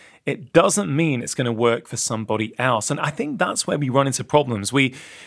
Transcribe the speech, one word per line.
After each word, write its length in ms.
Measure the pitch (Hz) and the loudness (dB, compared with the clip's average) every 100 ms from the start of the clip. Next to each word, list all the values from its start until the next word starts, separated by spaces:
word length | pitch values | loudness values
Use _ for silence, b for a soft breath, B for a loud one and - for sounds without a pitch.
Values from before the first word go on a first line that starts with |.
| B B | B B
it 300 | - 135 123 | -6 -6 4
doesn't 420 | 165 202 202 196 139 | 6 6 4 0 0
mean 280 | 165 127 | 0 -2
it's 100 | - | -4
gonna 180 | - 123 | -2 -2
work 360 | 113 117 117 - | 2 2 2 -2
for 100 | 120 | -6
somebody 560 | - 113 107 107 113 - | -4 -4 -2 -2 -4 -2
else. 320 | 127 113 - | 0 0 -2
And 80 | 147 | -4
I 100 | 151 | -4
think 300 | 147 147 254 | -4 -6 -2
that's 260 | 180 - - | -2 -2 -4
where 140 | 165 | -2
we 100 | 139 | 0
run 160 | 127 139 | 2 2
into 180 | 127 | -2
problems. 480 | 113 151 135 110 101 | 0 2 2 -2 -2
We, 220 | 131 131 B B B | 0 0 B B B